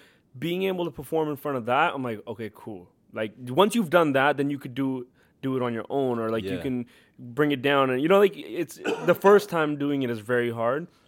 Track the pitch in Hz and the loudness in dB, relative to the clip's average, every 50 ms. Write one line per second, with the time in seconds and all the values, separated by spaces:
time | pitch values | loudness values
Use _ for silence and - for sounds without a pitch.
0 | - _ _ _ _ _ - 127 139 165 175 185 190 190 185 180 175 170 139 - | -16 _ _ _ _ _ -14 -8 -6 -4 -4 -2 -2 -2 -2 -2 -4 -6 -6 -10
1 | 139 - 160 160 156 151 147 131 - 151 139 127 110 120 123 139 160 175 - 139 | -10 -4 -2 -2 -2 -2 -4 -6 -6 -4 -4 -4 -2 0 2 2 2 0 0 -4
2 | 127 120 110 104 - 117 110 107 113 104 - - - 117 107 90 87 - _ _ | -6 -6 -8 -8 -10 -12 -12 -10 -10 -12 -12 -14 -16 -16 -14 -16 -16 -20 _ _
3 | _ _ - 113 110 107 - - 127 123 127 156 196 214 - 233 208 147 165 175 | _ _ -8 -6 -6 -6 -8 -10 -10 -2 2 4 4 4 4 0 0 2 4 4
4 | 165 151 131 135 135 147 143 135 139 143 143 135 - 139 120 135 139 131 131 127 | 4 4 4 4 4 4 4 2 0 -2 -4 -6 -8 -8 -6 -4 -4 -2 -4 -6
5 | 123 - _ _ _ _ _ _ - 135 131 131 123 120 117 113 - - 123 139 | -8 -12 _ _ _ _ _ _ -6 -4 -2 -2 -2 -2 -4 -4 -6 -4 -2 0
6 | 135 127 120 117 113 110 113 113 95 95 95 - - 139 127 123 120 - - _ | 0 0 0 -2 -2 -2 -2 -2 -2 -4 -6 -6 -4 -4 -4 -6 -6 -8 -14 _
7 | _ _ _ - 127 120 117 127 151 147 143 127 120 139 143 139 135 131 127 127 | _ _ _ -20 -18 -8 -4 -2 0 0 0 0 0 2 2 4 2 2 2 0
8 | 147 165 196 196 208 196 - 151 - - 113 160 165 - - - - 151 151 - | 2 4 6 6 6 4 2 -2 -14 -10 -8 -8 -8 -8 -10 -10 -6 -6 -6 -2
9 | - 165 170 - - 196 208 196 196 - 175 165 156 151 147 143 143 143 143 139 | 2 2 2 6 8 8 8 8 6 2 -2 0 0 0 0 -2 -2 -2 -2 -2
10 | 135 120 117 110 101 110 123 120 120 120 117 117 113 117 131 151 170 - _ _ | -2 -2 -4 -4 -2 0 0 0 0 0 -2 -2 0 0 0 -2 -4 -8 _ _
11 | _ | _